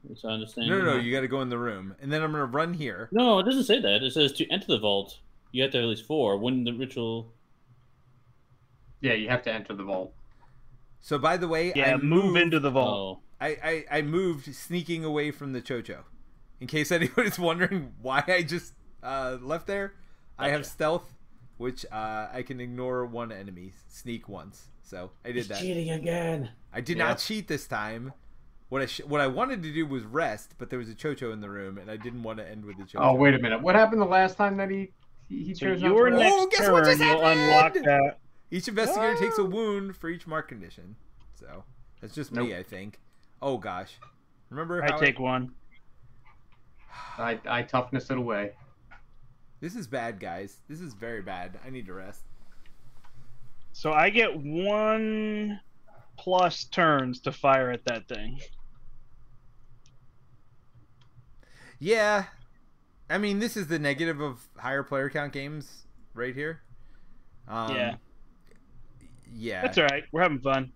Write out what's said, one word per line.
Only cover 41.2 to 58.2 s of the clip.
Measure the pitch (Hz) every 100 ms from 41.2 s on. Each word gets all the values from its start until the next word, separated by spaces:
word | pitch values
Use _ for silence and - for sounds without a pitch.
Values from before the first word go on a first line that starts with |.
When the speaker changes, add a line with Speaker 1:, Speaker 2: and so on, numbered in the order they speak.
| -
Speaker 2:
So | - 65 80 104 - - -
that's | 110
just | 151 147
me, | 120 120
Speaker 3:
Nope. | 90
Speaker 2:
I |
think. | 92 92 101 - - - - -
Oh | 139 127
gosh, | 98 90 95 - - _ _ _ -
remember | 131 165 175
Speaker 4:
I | 147
Speaker 2:
how | 151
Speaker 4:
take | 147 131
Speaker 2:
I |
Speaker 4:
one. | 127 127 127 - - - - - - - - - - - - - - - - -
Speaker 3:
I, | 117 113 107
I | 120
toughness | 120 127 123 131 -
it | 127
away. | 120 104 101 - - - - - - - - - - -
Speaker 2:
This | 160 226
is | 139
bad, | 131 117 101
guys. | 95 87 101 - -
This | 156
is | 175
very | 101 113 113
bad. | 95 92 90 90 131
I |
need | 131 98
to |
rest. | 92 98 - - - - - - - - - - - - - - - -
Speaker 4:
So | - 151
I | 151 175
get | 214 220 156
one | 143 160 196 208 214 220 220 214 214 214 214 208 - - - - - -
plus | - 185 180 - -
turns | - 165 143 127 123
to | -
fire | 131 139 135 127
at | 120 -
that | 117 -
thing. | 113